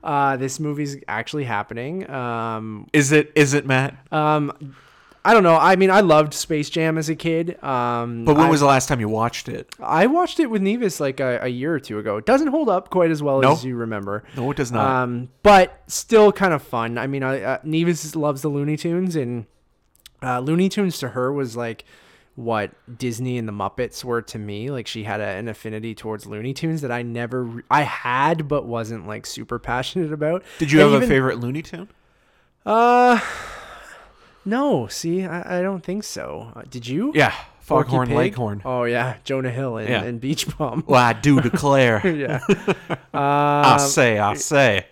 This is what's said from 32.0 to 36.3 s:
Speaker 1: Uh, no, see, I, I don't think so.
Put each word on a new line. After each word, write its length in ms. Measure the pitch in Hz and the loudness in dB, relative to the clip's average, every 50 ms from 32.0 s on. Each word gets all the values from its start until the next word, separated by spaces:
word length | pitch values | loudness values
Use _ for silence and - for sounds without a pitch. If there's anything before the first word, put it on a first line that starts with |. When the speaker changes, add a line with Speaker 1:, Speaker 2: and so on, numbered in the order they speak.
| _ _ _ _ _ _ _ _ _ _ _ _ _ | _ _ _ _ _ _ _ _ _ _ _ _ _
Speaker 1:
Uh, 540 | - 208 226 233 240 247 247 247 247 240 220 - - - - - - - - - - - - - - - - - - _ _ _ _ _ _ _ 196 | 0 2 4 4 6 6 6 8 6 6 4 2 -4 -10 -12 -14 -16 -16 -18 -18 -20 -20 -20 -20 -20 -20 -20 -20 -20 _ _ _ _ _ _ _ -4
no, 380 | 208 247 277 294 240 147 117 98 | -2 0 0 2 0 0 -2 -4
see, 360 | - - - 165 170 185 190 | -8 -8 -4 -4 -2 -2 -4
I, 340 | 180 156 175 - - 180 180 | -4 -6 -8 -8 -4 -4 -2
I 40 | 180 | -2
don't 220 | 190 196 185 165 | -2 -4 -6 -6
think 200 | - 180 208 202 | -8 -8 -8 -8
so. 480 | - - - 64 64 | -10 -10 -10 -10 -10